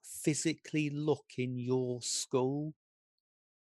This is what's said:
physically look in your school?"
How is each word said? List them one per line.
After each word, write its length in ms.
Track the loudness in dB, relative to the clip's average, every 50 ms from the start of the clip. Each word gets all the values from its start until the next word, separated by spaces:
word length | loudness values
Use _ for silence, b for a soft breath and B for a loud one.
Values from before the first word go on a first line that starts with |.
| -10
physically 840 | -14 -12 -2 0 0 0 2 0 0 -2 -2 -6 -4 -2 0 0 0
look 360 | -2 0 2 2 2 2 0 -6 -4 -4
in 200 | -2 -2 -2 -4
your 440 | 0 2 2 2 2 0 -2 -4
school?" 760 | -4 -4 -4 -4 -2 0 2 2 2 2 0 -2 -4 -6 -8 _ _ _ _ _ _ _ _ _ _ _ _ _ _ _ _ _